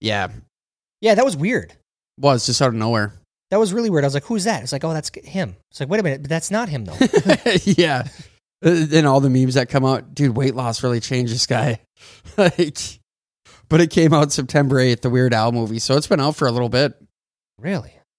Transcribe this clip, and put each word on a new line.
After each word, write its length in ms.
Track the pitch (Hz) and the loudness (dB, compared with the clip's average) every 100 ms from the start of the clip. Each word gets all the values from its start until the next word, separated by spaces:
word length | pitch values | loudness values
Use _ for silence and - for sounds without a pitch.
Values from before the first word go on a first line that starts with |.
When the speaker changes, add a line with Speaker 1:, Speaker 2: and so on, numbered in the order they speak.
Speaker 1:
Yeah. 280 | 110 104 95 104 - _ _ _ _ _ | -4 -4 -4 -8 -20 _ _ _ _ _
Speaker 2:
Yeah, 140 | 214 | 0
that 100 | 208 | 2
was 120 | 262 160 | 2 0
weird. 360 | 175 247 82 - _ _ _ - | -2 -2 -6 -18 _ _ _ -2
Speaker 1:
Was, 280 | 139 127 - | 2 2 0
just 160 | 123 | 0
out 60 | 135 | 0
of 60 | |
nowhere. 380 | 113 110 117 104 - _ _ - | 0 -2 0 -2 -6 _ _ -4
Speaker 2:
That 80 | 196 | 0
was 140 | 220 | 0
really 180 | 202 233 | -2 -2
weird. 140 | 160 | 0
I 20 | 139 | 0
was 80 | |
like, 100 | 139 | -2
"Who's 200 | - 226 | -4 -4
that?" 180 | 190 202 | -2 -4
It's 100 | 120 | -4
like, 120 | 135 | -6
"Oh, 80 | 160 | -4
that's 180 | 160 - | -6 -8
g-, 100 | - | -14
him." 360 | - 190 143 92 _ | -10 -8 -8 -10 _
It's 100 | - | -10
like, 80 | 135 | -4
"Wait 120 | 208 | -2
a 20 | |
minute, 200 | 180 135 | -2 -4
but 60 | 139 | -4
that's 220 | 165 - | -6 -4
not 180 | 208 240 | -4 -4
him, 160 | 143 | -8
though." 120 | 104 - | -6 0
Speaker 1:
<laughs> 680 | 262 - - 302 - 185 | 2 2 2 2 2 0
Yeah. 440 | - 185 170 131 127 - - _ _ _ | 2 2 2 2 -4 -12 -20 _ _ _
Uh, 220 | 165 170 156 | 2 2 2
and 140 | 156 151 | 2 4
all 140 | 135 | 4
the 80 | 139 | 4
memes 260 | 127 131 | 2 2
that 140 | 127 123 | 2 0
come 160 | 139 | 0
out, 300 | 131 131 - | 0 -2 -4
"Dude, 220 | - 143 113 | -2 0 0
weight 180 | 135 | -2
loss 280 | 123 123 117 | -2 -6 -4
really 180 | 127 120 | -2 -2
changed 320 | - 127 123 | -2 -4 -2
this 140 | 113 - | -2 -2
guy." 340 | 123 127 - | 0 -2 -4
<laughs> 60 | _ _ - - - - | _ _ -20 -20 -10 2
Like, 640 | 185 - 160 - - - _ _ _ _ _ _ - | 2 2 -2 -2 -12 -14 _ _ _ _ _ _ 0
but 120 | 160 | 0
it 100 | 165 | 2
came 220 | - 160 | 2 4
out 200 | 151 147 | 4 2
September 460 | 143 131 147 139 135 | -2 -2 0 2 2
eighth, 240 | 127 117 | 2 0
the 80 | 127 | 0
Weird 220 | 123 127 | 0 2
Al 180 | 117 113 | 2 0
movie, 260 | 120 113 113 | 0 -4 -4
so 180 | - 135 | 0 0
it's 100 | 151 | 2
been 140 | 165 | 0
out 160 | 139 147 | 0 0
for 100 | 139 | 0
a 60 | |
little 160 | 120 120 | 0 0
bit. 260 | 123 143 - _ _ _ _ _ _ | 0 0 -2 _ _ _ _ _ _
Speaker 2:
Really? 340 | 131 190 80 _ _ | -6 -6 -6 _ _